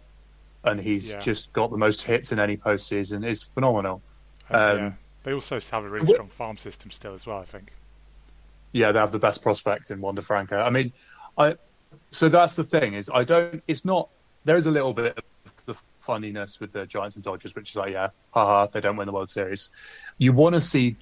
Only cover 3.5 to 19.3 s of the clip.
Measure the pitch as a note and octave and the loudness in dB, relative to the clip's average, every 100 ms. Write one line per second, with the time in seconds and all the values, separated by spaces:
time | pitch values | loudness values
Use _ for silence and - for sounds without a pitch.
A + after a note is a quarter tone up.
3.5 | - C3 A2 F#2+ F#2+ - - - - - | 0 2 2 0 -6 -12 -20 -20 -20 -2
4.5 | A2+ G#2+ G#2+ G#2 G2 - - C3+ C#3 - | 2 4 2 -2 -8 -18 -14 -8 -6 -6
5.5 | B2+ - A2+ G2+ G#2+ D#3 - G2 - A#2 | -8 -6 -6 -6 -2 2 2 0 -10 -10
6.5 | G#2+ G#2+ - G#2 - G#2+ F#2+ - G2+ F2+ | -10 -14 -16 -18 -16 -14 -14 -10 -10 -12
7.5 | G2+ G2 - - - - - - - - | -18 -20 -20 -20 -20 -20 -20 -20 -20 -20
8.5 | - - B2 G#2+ G#2+ G#2+ G#2 A2 - A#2 | -20 -6 2 4 4 2 2 0 0 -2
9.5 | G#2 - G2+ - G2+ G2 G2 F#2 G#2 F#2+ | 0 0 -4 -4 -10 -6 -6 -2 -2 -2
10.5 | G2+ A#2+ B2 B2 - - - - - D3+ | -2 0 0 -2 -6 -20 -20 -12 2 2
11.5 | - _ _ _ - _ - E3 F3 E3+ | 2 _ _ _ -20 _ 2 4 6 6
12.5 | - D#3 E3 A#2+ G#2 G2+ B2+ B2 E3+ E3+ | 2 -2 0 0 -4 -2 0 4 2 2
13.5 | D#3+ - D3 F#3 F#3 - _ _ _ D3 | -4 -6 -4 0 -2 -2 _ _ _ 2
14.5 | E3+ D#3+ D3+ C3+ A2+ A#2 - - _ - | 4 4 2 0 0 -2 -4 -16 _ -20
15.5 | _ - A2 _ _ - A2 G#2+ G#2 G2 | _ -14 -14 _ _ -6 -6 -6 -10 -10
16.5 | - G#2 G#2 F#2+ G#2+ G2+ G#2 G2+ F#2 G2+ | -12 -12 -10 -8 -8 -8 -10 -10 -10 -10
17.5 | A2 G#2 G#2 G2 F#2+ F#2+ _ _ A#2 G#2 | -14 -12 -8 -6 -4 -4 _ _ 0 4
18.5 | G2+ G2+ G#2+ G2+ G#2 G2+ G2 F#2+ | 4 4 0 -2 -2 -4 -6 -6